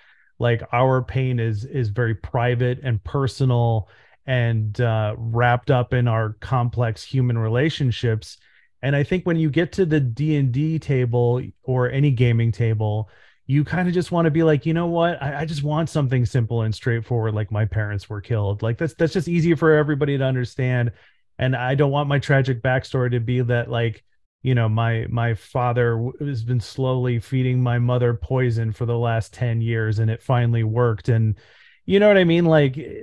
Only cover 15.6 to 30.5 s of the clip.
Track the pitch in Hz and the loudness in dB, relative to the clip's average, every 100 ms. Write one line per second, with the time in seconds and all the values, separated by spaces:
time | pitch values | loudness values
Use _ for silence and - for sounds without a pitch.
15.6 | 143 151 160 160 135 127 120 131 113 117 | -4 -2 -2 0 0 0 0 0 0 -2
16.6 | 110 107 - 117 110 120 110 107 104 104 | -2 -4 -2 -4 -2 -2 -2 -2 -2 -2
17.6 | 107 110 104 101 - 104 - 113 101 101 | -2 -2 -4 -6 -8 -10 -4 -2 -2 -2
18.6 | 113 113 165 - 165 190 170 170 165 156 | -4 -2 -4 -2 -2 0 -2 0 2 2
19.6 | 165 151 147 147 143 139 131 131 123 - | 4 4 2 2 2 2 0 -2 -4 -2
20.6 | 127 127 120 - _ _ _ - 131 127 | -2 0 0 -4 _ _ _ -4 -2 0
21.6 | 123 135 147 139 143 143 - 139 135 127 | 0 2 2 2 0 0 2 2 2 0
22.6 | 131 131 - 135 123 123 117 127 120 120 | 0 -2 -2 -2 0 0 -2 -2 0 -2
23.6 | 117 120 117 113 _ _ _ _ 123 127 | -2 -2 -2 -4 _ _ _ _ 0 2
24.6 | 113 110 117 113 113 120 117 110 - 131 | 2 2 0 -2 -4 -2 -2 -2 -4 -2
25.6 | 123 120 120 117 120 - 143 131 113 127 | 0 2 0 0 -4 -6 -6 -6 -4 -4
26.6 | - - 131 131 127 120 - 131 127 127 | -4 -4 -2 0 0 -2 -2 -2 0 0
27.6 | 123 120 120 123 123 117 - 131 127 117 | 0 0 0 2 0 0 -2 -2 0 0
28.6 | 113 107 117 117 120 113 - - 123 117 | -4 -4 -4 -2 -2 -2 -4 -6 -4 -2
29.6 | 113 113 110 107 110 110 - 127 120 | -2 -2 0 0 0 -2 0 0 2